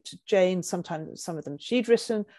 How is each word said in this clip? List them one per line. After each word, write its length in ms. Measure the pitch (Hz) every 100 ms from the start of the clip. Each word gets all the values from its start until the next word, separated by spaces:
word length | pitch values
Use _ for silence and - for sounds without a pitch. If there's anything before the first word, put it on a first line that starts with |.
to 140 | - - -
Jane. 360 | 202 185 185
Sometimes 640 | - 180 170 160 156 -
some 140 | - 160
of 60 |
them 140 | - 143
she'd 300 | - 247 240
written, 360 | 233 - 220 208